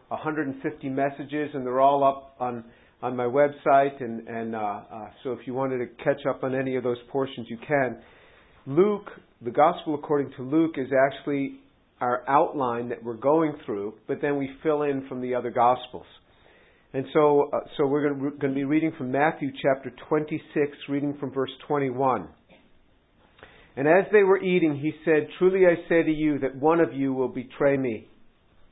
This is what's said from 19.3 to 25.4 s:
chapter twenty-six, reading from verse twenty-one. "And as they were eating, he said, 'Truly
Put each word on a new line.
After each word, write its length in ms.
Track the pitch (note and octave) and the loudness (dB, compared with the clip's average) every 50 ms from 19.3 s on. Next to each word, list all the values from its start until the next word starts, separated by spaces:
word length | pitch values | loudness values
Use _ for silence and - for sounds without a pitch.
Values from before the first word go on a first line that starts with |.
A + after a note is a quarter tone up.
| E3 - C#3+ C3+ C3+ - - | 0 -2 -6 -8 -6 -2 0
chapter 280 | C#3+ C3+ C3+ - B2+ - - - - | 0 0 0 -2 -12 -16 -12 -6 -2
twenty-six, 680 | D#3+ D3+ D3+ D3+ D#3+ D3 - - - D#3 C#3+ C#3+ - - - - | 0 0 0 -2 -6 -8 -8 -4 -2 -2 -2 -2 -2 -10 -8 -4
reading 300 | C#3 C#3+ C#3 C#3+ C#3+ C#3+ | -4 -2 -2 -2 -4 -6
from 120 | C#3+ C3 | -8 -6
verse 180 | B2+ C3+ C3 - - - - - | -4 -4 -4 -4 -6 -10 -6 -4
twenty-one. 600 | D3+ C#3+ C#3 C3 B2 B2+ C3+ C3 B2 G#2 E2+ D2 - _ _ _ - _ _ _ _ _ _ _ _ _ _ _ _ _ _ _ _ _ - - - - - _ - | -2 0 0 -2 -2 0 0 2 0 0 -2 -8 -16 _ _ _ -20 _ _ _ _ _ _ _ _ _ _ _ _ _ _ _ _ _ -20 -20 -20 -20 -20 _ -8
"And 120 | B2 C#3 D3+ | -2 2 4
as 180 | E3+ F#3+ F#3+ F#3+ | 4 4 4 4
they 120 | G#3 G#3+ G3+ | 4 4 6
were 200 | F#3+ G3 G3 F#3+ | 6 4 2 2
eating, 320 | F#3 F3+ F3+ E3 D#3 C#3+ | 2 2 2 2 2 0
he 160 | C3+ C#3+ D#3 D3 - - | -2 -4 -6 -6 -4 0
said, 260 | E3+ D#3 D3+ D3+ D3+ - | 2 2 2 2 -2 -2
'Truly 260 | - | 2